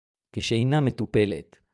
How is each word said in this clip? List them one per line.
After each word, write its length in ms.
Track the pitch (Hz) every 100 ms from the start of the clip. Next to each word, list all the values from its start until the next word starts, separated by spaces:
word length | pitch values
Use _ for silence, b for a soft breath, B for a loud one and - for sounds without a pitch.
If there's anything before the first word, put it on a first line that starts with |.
| _ _ _
כשאינה 480 | - - 113 123 151
מטופלת, 760 | 135 - 107 113 101 78 - _ _